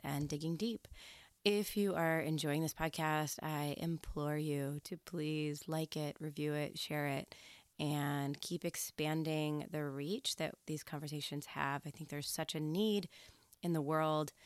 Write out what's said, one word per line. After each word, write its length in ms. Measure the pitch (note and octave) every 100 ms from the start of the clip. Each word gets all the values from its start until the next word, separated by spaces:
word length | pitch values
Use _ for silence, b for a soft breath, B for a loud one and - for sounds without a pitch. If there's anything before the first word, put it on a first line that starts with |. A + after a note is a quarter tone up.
and 240 | D3 C#3+ C#3+
digging 280 | D3 D#3+ E3
deep. 320 | A3 A3 - B B B B _
If 320 | G#3 G#3 G3+
you 200 | - G3+
are 260 | E3 E3 D#3+
enjoying 400 | D3 D#3 D3+ D3
this 140 | D#3+
podcast, 640 | - D#3+ - D#3 D#3 D3+ -
I 320 | D#3 D3+ D3 -
implore 580 | E3 E3 - - D3 D3+
you 440 | D#3 C#3+ C#3 D3
to 140 | - E3+
please 640 | - F3 D3+ D#3 D3+ D3 -
like 300 | D#3+ D#3+ D#3
it, 200 | D3 -
review 320 | D#3 D3 D3+
it, 260 | D3 D3 -
share 280 | - D3+ C#3+
it, 280 | C#3 - B B B B -
and 600 | D3+ D3 C#3+ C#3+ C#3 D3
keep 200 | - F3
expanding 1040 | E3+ - - - D3+ D#3 D#3+ D#3 D3+ D3+ -
the 140 | D#3
reach 520 | D3 C#3 C#3+ A3 - -
that 180 | D#3 - -
these 160 | D#3
conversations 640 | - D3 D3 D3+ - C#3+ -
have. 340 | C#3+ C#3+ C#3 D3
I 40 |
think 200 | - D#3
there's 180 | C#3+ C#3
such 260 | - D#3+
a 60 | D#3+
need 480 | D#3 E3+ A3 G3+ E3+ B B B B -
in 100 | F3
the 80 | E3
world 520 | C#3+ D#3 D#3 D#3 D3+ -